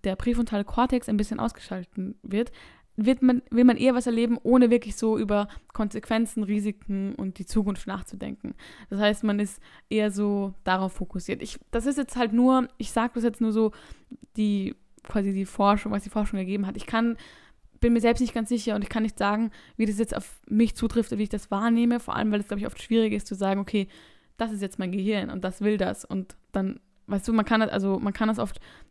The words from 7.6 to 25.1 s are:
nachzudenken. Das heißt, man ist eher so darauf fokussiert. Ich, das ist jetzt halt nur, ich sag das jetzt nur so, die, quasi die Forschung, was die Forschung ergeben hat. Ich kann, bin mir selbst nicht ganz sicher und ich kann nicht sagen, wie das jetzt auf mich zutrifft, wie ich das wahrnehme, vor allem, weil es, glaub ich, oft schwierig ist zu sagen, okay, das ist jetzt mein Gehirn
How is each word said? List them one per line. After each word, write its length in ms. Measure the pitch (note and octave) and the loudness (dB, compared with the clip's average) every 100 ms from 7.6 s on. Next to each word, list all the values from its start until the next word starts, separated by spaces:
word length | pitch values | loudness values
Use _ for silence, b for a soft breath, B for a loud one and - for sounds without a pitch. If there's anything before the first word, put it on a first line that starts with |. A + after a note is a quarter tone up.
| G3+ F#3+ - | 0 -4 -6
nachzudenken. 680 | F#3+ - G3+ - - - - B B G#3+ | -8 -10 -12 -12 -10 -12 -12 B B -8
Das 100 | G3 | 0
heißt, 240 | G#3 G#3+ | 2 2
man 140 | G#3+ G3+ | 0 0
ist 200 | G3+ - b b - | -2 -6 b b -4
eher 220 | G#3+ G#3+ | 0 0
so 420 | G3 G#3 G3+ G3 - | 0 0 0 -4 -6
darauf 280 | F#3 F#3 F#3+ | -2 0 0
fokussiert. 480 | - - F#3 - - | -4 -6 -6 -6 -8
Ich, 180 | - - - | -8 -12 -4
das 160 | A#3 B3+ | -2 0
ist 100 | C#4+ | -2
jetzt 200 | B3+ B3 | -2 -2
halt 180 | A#3 | 0
nur, 340 | A#3 B3+ C4 B3 - | 4 4 4 0 -6
ich 140 | - | -4
sag 240 | A3+ A#3 | -2 -2
das 100 | A#3+ | 0
jetzt 160 | A#3 - | -2 0
nur 120 | A3 | 0
so, 200 | G#3+ G#3+ B B B B - - A3 | 2 0 B B B B -20 -10 -2
die, 380 | G#3+ G3 F#3+ - _ - | 0 0 -4 -8 _ -20
quasi 300 | - G#3 G3 | -4 -2 0
die 140 | F#3+ F#3+ | -2 -4
Forschung, 460 | - G3+ G#3 G#3+ | 0 2 2 0
was 100 | G3+ | -6
die 80 | G3+ | -4
Forschung 280 | G#3+ G3+ G3 | -2 -2 -2
ergeben 280 | F#3 G3+ F#3+ | -4 -2 -4
hat. 100 | - | -6
Ich 80 | |
kann, 320 | - A3+ A#3 A3+ B B B B - - | -4 0 0 -2 B B B B -12 0
bin 140 | A#3+ | 2
mir 80 | A#3 | 4
selbst 180 | A#3 A#3 | 4 4
nicht 140 | A#3+ | 0
ganz 160 | A#3 G#3+ | -2 -2
sicher 240 | A#3+ A3 | -2 0
und 80 | G#3 | -2
ich 80 | G3 | -2
kann 140 | A3+ | -2
nicht 120 | A3 - | -2 -2
sagen, 340 | G3+ G#3+ A3+ B B - | 0 0 -2 B B -2
wie 80 | G#3+ | -2
das 120 | G#3 | 0
jetzt 160 | A#3 | -2
auf 280 | - - - - | -4 -10 -16 -2
mich 280 | G#3+ A3+ | 2 2
zutrifft, 420 | - A#3 A#3 G#3+ G#3+ | 0 -2 0 -2 -2
wie 60 | |
ich 80 | G#3+ | -4
das 200 | G#3 - | -4 -4
wahrnehme, 500 | G3 A#3 A#3 A#3+ A#3+ | -2 2 4 4 2
vor 160 | - - | -2 -2
allem, 140 | G#3+ | 0
weil 80 | G#3 | 0
es, 80 | G#3+ | -2
glaub 100 | G3+ | -6
ich, 80 | - | -6
oft 160 | - | -8
schwierig 320 | - A3+ A3 | 0 2 2
ist 120 | G#3 - | 0 -6
zu 80 | |
sagen, 260 | F#3+ G3 G3 | -4 -2 -2
okay, 280 | G3 G#3 F#3+ b b b b - | 0 -2 -2 b b b b -8
das 160 | A3+ | -6
ist 80 | G#3 | -4
jetzt 180 | G3 - | -6 -6
mein 140 | F#3 | -6
Gehirn 380 | G3 G3 | -2 0